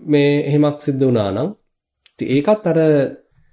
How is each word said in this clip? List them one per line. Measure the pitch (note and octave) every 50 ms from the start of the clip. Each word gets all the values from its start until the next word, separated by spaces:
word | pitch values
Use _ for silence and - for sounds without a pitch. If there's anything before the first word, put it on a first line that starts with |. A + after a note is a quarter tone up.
| -
මේ | D#3+ D3 D3 C#3+ C#3+ C#3+ D3 -
එහෙමක් | C#3 C#3+ D3 D3 D3 C#3+ -
සිද්ධ | - - C#3 C3 C3+
වුණා | C3 B2 A2+ G#2 G2
නම්, | F#2+ G#2+ C3+ F#3 G#3+ - _ _ _ _ _ _ _ _ _
ඉතින් | _ _ - - -
ඒකත් | B2+ C#3+ C#3+ G3+ G#3+ G#3+ -
අර, | F3 D#3 D#3+ D#3+ D#3 D3+ C#3+ C3+ - - - _ _ _ _ _ _